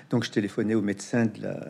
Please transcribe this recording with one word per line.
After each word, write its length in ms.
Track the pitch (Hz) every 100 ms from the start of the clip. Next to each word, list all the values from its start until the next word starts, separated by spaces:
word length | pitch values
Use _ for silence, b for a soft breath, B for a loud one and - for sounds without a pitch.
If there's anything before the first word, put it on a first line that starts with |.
| B
Donc 140 | 127
je 60 | -
téléphonais 440 | - 101 - 104
au 80 | 110
médecin 440 | 101 98 - 120 113
de 160 | 107
la, 180 | 104 95 -